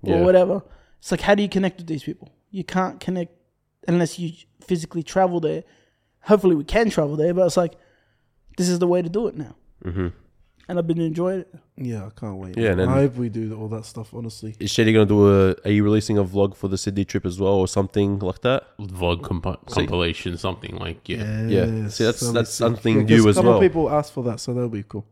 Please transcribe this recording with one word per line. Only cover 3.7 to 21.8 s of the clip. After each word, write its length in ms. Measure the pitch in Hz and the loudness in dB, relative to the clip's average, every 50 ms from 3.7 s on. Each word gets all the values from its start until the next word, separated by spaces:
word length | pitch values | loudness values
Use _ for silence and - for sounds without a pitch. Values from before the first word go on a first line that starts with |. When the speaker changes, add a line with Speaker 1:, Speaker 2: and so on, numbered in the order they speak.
| _ _ - - | _ _ -4 -2
Speaker 1:
unless 300 | 170 175 175 160 - - | 0 0 0 -2 -4 -8
you 140 | 175 160 165 _ - _ _ _ | -10 -10 -10 _ -20 _ _ _
physically 420 | - - 185 170 160 - - 170 151 | -6 -4 -4 -4 -4 -8 -8 -10 -10
travel 380 | - - 190 190 185 175 175 | -4 0 2 2 2 0 -2
there. 240 | 160 156 156 160 160 _ _ _ _ _ _ _ _ _ _ _ _ | -2 -2 -4 -6 -10 _ _ _ _ _ _ _ _ _ _ _ _
Hopefully 320 | - 208 208 - 185 175 | 2 2 4 4 4 2
we 100 | 151 143 | 2 -2
can 260 | - - 208 233 220 | -2 0 0 2 2
travel 260 | - - 156 143 147 | 0 0 -2 -2 -2
there, 180 | 156 151 170 175 | 0 0 0 2
but 120 | 175 185 | 2 0
it's 100 | 175 - | 2 2
like, 180 | - 175 165 - _ _ _ _ _ _ _ _ _ _ _ _ _ _ _ - | 0 -2 -2 -4 _ _ _ _ _ _ _ _ _ _ _ _ _ _ _ -6
this 120 | - 180 180 | -2 0 0
is 100 | 180 175 | 0 0
the 80 | 180 | 2
way 160 | 175 175 180 180 | 2 2 0 0
to 60 | 165 | -2
do 180 | 170 208 240 202 | -4 -4 -4 -4
it 80 | - | -6
now. 200 | - 151 - - _ _ _ _ _ - | -8 -12 -12 -14 _ _ _ _ _ -10
Speaker 2:
Mm-hmm. 240 | - 87 98 92 87 - - _ _ _ _ _ _ _ _ _ - | -8 -6 -4 -4 -6 -6 -10 _ _ _ _ _ _ _ _ _ -8
Speaker 1:
And 100 | 180 175 | -6 -4
I've 80 | 170 | -2
been 140 | 165 165 170 | -2 -2 -2
enjoying 400 | 165 165 156 165 175 185 190 190 | -2 -4 -4 -4 -4 -4 -4 -6
it. 140 | - _ _ 160 _ _ _ | -8 _ _ -20 _ _ _
Speaker 3:
Yeah, 300 | - 139 123 117 107 92 | -12 -10 -8 -8 -8 -10
I 40 | 104 | -12
can't 260 | - - - 110 98 | -16 -14 -12 -12 -12
wait. 200 | 95 95 92 90 | -12 -12 -10 -4
Speaker 2:
Yeah, 140 | 113 113 110 | -2 0 0
and 100 | 95 92 | 2 2
then 80 | 95 127 | 2 2
Speaker 3:
I 40 | 131 135 | 4 4
hope 160 | 139 139 123 | 2 2 0
we 120 | 123 123 117 | -2 -6 -6
do 280 | 107 113 113 110 107 107 | -4 -6 -8 -8 -8 -10
all 80 | 110 107 | -10 -10
that 160 | 110 110 104 | -10 -10 -12
stuff, 300 | - - - 110 - - | -14 -14 -16 -16 -14 -14
honestly. 400 | 117 120 113 - - - 110 107 - | -12 -12 -12 -12 -12 -14 -14 -12 -8
Speaker 2:
Is 100 | - 101 | -8 -4
Shady 220 | - - 113 110 110 | 0 2 4 6 6
gonna 140 | 110 107 | 6 6
do 200 | 101 104 104 101 101 | 6 6 6 8 8
a, 280 | 101 98 95 95 90 - - | 8 6 6 4 2 0 0
are 60 | 101 | 0
you 120 | 104 104 104 | 2 2 4
releasing 360 | 104 107 107 104 - 110 104 | 4 2 2 0 0 0 0
a 60 | 98 | 0
vlog 300 | 90 95 98 98 98 98 | 0 0 0 0 0 -2
for 140 | - - 98 | -6 -6 -4
the 100 | 95 92 | -4 -4
Sydney 260 | - 104 98 101 98 | -4 -4 -2 -2 -4
trip 220 | - - 101 - | -2 -4 -4 -4
as 140 | 92 87 92 | -4 -4 -2
well 140 | 98 92 101 | 0 0 2
or 120 | 98 92 | 2 0
something 540 | 92 - - 98 95 _ 104 101 101 101 98 | 0 0 -2 -2 0 _ 0 0 0 0 -2
like 220 | 101 90 87 - - | -4 -6 -8 -4 -2
that? 220 | 123 131 135 - _ _ _ | -2 -2 -2 -4 _ _ _
Speaker 4:
Vlog 440 | 107 101 92 90 90 87 87 87 90 | -14 -14 -8 -2 0 0 0 -2 -2
compi- 360 | 87 92 87 82 92 87 - _ - | -6 -6 -4 -4 -6 -8 -8 _ -6
Speaker 2:
See? 60 | - 101 | -4 -4
Speaker 4:
compilation, 560 | 85 - 90 90 87 85 80 - - 92 87 85 | -2 -2 -2 -2 -2 -2 -2 -4 -8 -8 -8 -6
something 380 | - 98 90 - - - 95 | -6 -6 -8 -8 -10 -14 -12
like, 320 | 92 95 87 82 - _ - | -10 -10 -10 -10 -12 _ -10
yeah. 380 | 92 117 107 107 107 107 110 | -8 -8 -6 -6 -6 -6 -4
Speaker 2:
Yeah. 180 | 113 101 95 90 | 0 2 2 2
Speaker 3:
Yes, 320 | 113 113 110 | 0 0 -4